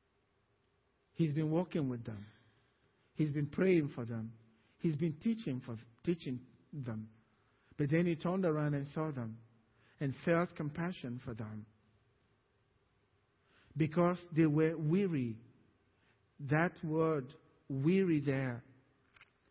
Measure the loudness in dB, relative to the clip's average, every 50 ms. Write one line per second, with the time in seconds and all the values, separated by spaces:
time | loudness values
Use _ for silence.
0 | _ _ _ _ _ _ _ _ _ _ _ _ _ _ _ _ _ _ _ _
1 | _ _ _ -2 0 0 0 0 0 0 0 0 0 -2 -2 -2 -2 -2 -4 -6
2 | -8 -10 -10 -10 -12 -16 -20 _ _ _ _ _ _ _ _ _ _ _ _ _
3 | _ _ _ -2 -2 0 0 -2 -4 -2 0 2 4 6 6 4 4 0 -2 -6
4 | -6 -6 -6 -6 -8 -8 -10 -16 _ _ _ _ _ _ _ _ -2 0 0 0
5 | 0 -2 -2 -2 -2 -2 -2 -2 -4 -6 -6 -6 -6 -8 -10 -12 -12 -16 -20 _
6 | -4 -4 -4 -2 -4 -6 -6 -8 -8 -14 -20 _ _ _ -12 -10 -8 -6 -6 -8
7 | -10 -12 -16 _ _ _ _ _ _ _ _ _ _ -10 -4 -2 0 2 4 4
8 | 4 2 0 0 -2 -2 0 2 2 2 2 2 0 0 0 -2 -2 -4 -4 -4
9 | -4 -4 -4 -6 -6 -8 -10 -12 -18 -20 _ _ _ _ _ _ _ _ _ -4
10 | -4 -4 -4 -2 0 2 2 2 2 0 -4 -6 -6 -6 -4 -4 -4 -4 -6 -8
11 | -8 -10 -10 -8 -8 -10 -8 -8 -8 -10 -10 -12 -14 -16 _ _ _ _ _ _
12 | _ _ _ _ _ _ _ _ _ _ _ _ _ _ _ _ _ _ _ _
13 | _ _ _ _ _ _ _ _ _ _ _ _ _ -6 -2 0 0 2 4 4
14 | 4 4 2 0 -6 -2 2 4 4 4 6 4 4 4 2 0 0 2 2 2
15 | 2 2 0 0 -2 -2 -4 -8 -14 -20 -20 _ _ _ _ _ _ _ _ _
16 | _ _ _ _ _ _ _ -8 -2 0 2 2 2 2 0 -4 -4 -2 2 2
17 | 2 2 2 0 -2 -6 -12 -20 _ _ _ _ _ -6 -2 0 4 4 6 6
18 | 6 4 4 2 2 2 0 0 0 -2 -4 -6 -10 -16 -20 _ _ _ _ _
19 | _ _ _ -20 -20 _ _ _ _ _